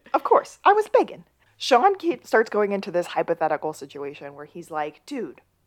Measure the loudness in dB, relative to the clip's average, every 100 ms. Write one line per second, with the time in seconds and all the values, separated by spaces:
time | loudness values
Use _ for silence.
0 | _ -2 4 2 2 0 4 4 4 2
1 | 0 -4 -20 _ _ -10 2 4 4 0
2 | -4 -6 0 2 2 0 0 -2 -4 -4
3 | -4 -2 -2 0 -2 -2 -6 -10 -14 -12
4 | -12 -12 -16 -18 -18 -18 -12 -8 -8 -10
5 | -12 -10 -10 -14 _ _